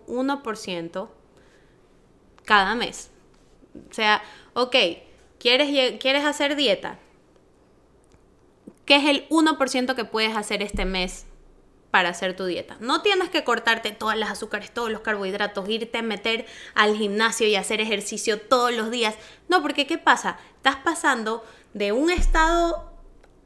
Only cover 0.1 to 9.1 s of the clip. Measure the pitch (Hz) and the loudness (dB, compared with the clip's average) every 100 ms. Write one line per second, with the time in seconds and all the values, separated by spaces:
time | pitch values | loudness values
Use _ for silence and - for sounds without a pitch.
0.1 | 240 262 277 262 214 - 175 170 185 208 | -4 -2 -4 -6 -10 -8 -8 -8 -10 -12
1.1 | - _ _ _ _ _ _ _ _ _ | -16 _ _ _ _ _ _ _ _ _
2.1 | _ _ _ - 214 190 233 214 - - | _ _ _ 2 4 4 0 -4 -8 -18
3.1 | _ _ _ _ _ _ - - - 214 | _ _ _ _ _ _ -20 -16 -2 2
4.1 | 214 - - - - 254 262 190 - - | 2 0 -20 -10 -2 2 2 2 -2 -14
5.1 | - _ _ 240 254 285 285 254 220 262 | -20 _ _ 2 2 4 2 2 0 0
6.1 | 277 294 294 285 285 262 185 - - - | 2 0 0 0 2 2 0 -2 -14 -20
7.1 | _ _ _ _ _ _ _ _ _ _ | _ _ _ _ _ _ _ _ _ _
8.1 | _ _ _ _ _ - _ - 285 294 | _ _ _ _ _ -20 _ 2 4 6